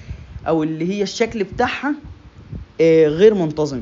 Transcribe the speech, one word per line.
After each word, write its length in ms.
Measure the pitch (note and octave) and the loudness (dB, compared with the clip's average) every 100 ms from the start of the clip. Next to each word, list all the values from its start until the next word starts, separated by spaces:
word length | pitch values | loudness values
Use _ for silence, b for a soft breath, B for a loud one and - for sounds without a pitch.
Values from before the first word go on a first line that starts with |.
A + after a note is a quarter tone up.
| B B B B C#3+ | B B B B -4
او 140 | D#3+ | -2
اللي 300 | D#3 D#3 F3 | -2 -4 -4
هي 100 | G3+ | -4
الشكل 420 | G3+ - A3+ A3+ | -4 -4 -4 -4
بتاعها، 500 | F#3+ - A#3+ - C#4 D4+ - - - - - - - - | -6 -4 -4 -4 -6 -6 -10 -20 -20 -20 -16 -16 -8 2
آه، 280 | E3 D#3+ D#3 | 4 6 4
غير 260 | D#3 G#3+ | 6 4
منتظم. 460 | G#3 D#3+ D3+ D3 C3 | 4 0 -2 -4 -4